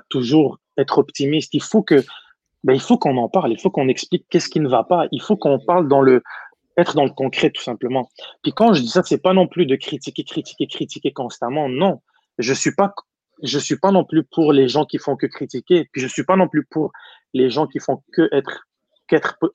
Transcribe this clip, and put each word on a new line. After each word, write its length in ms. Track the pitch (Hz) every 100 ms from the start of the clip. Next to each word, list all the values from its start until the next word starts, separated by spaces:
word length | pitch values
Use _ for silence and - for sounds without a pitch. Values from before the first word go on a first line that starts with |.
| -
toujours 520 | 139 120 156 139 - _ -
être 200 | 139 -
optimiste. 540 | 139 - 143 156 -
Il 100 | 143
faut 180 | - 220
que, 220 | 214 147 - - - _ _ _
ben, 120 | -
il 60 | 131
faut 160 | - 240
qu'on 200 | 151 127
en 120 | 117
parle, 220 | 190 151
il 80 | 113
faut 120 | 190
qu'on 180 | 156 131
explique 360 | 123 - 139 -
qu'est-ce 180 | 170 -
qui 120 | 160
ne 80 | 147
va 160 | 123
pas. 220 | 113 175 151
Il 100 | 120
faut 160 | - 214
qu'on 220 | 156 135
parle 300 | - 180 151
dans 120 | 139
le, 220 | 135 127 - - - _ _ -
être 180 | 175
dans 100 | 156
le 60 | 135
concret, 400 | - 135 - 160
tout 120 | -
simplement. 460 | - 110 123 131 123 - - -
Puis 80 | -
quand 200 | - 233
je 60 | 175
dis 80 | 120
ça, 140 | 180
c'est 180 | - 151
pas 120 | 180
non 160 | 190 170
plus 180 | - 151
de 80 |
critiquer, 480 | 135 - 143 - -
critiquer, 460 | 151 - - - 135
critiquer 440 | - 143 - 147
constamment. 560 | 135 120 - 117 147 143
Non, 340 | 127 190 147 _ _ _ -
je 160 | 117
suis 180 | 135 151 -
pas, 180 | 196 196 - _ _ _
je 160 | 139 139
suis 200 | - 151
pas 100 | 190
non 140 | 190
plus 180 | 156 160
pour 300 | 151 - 151
les 160 | 143 131
gens 160 | 143
qui 140 | 151 -
font 180 | - 131
que 100 | 131
critiquer. 640 | - 139 127 - 180 147
Puis 100 | -
je 60 | 127
suis 160 | -
pas 120 | 147 190
non 100 | 170
plus 180 | 151 -
pour 260 | 156 151 - - - _
les 160 | 127 127
gens 160 | 120 147
qui 140 | -
font 240 | - 123 _
que 160 | - 160
être, 360 | 139 135 - - _ _ _ -
qu'être 300 | 156 - -
p-, 80 | 160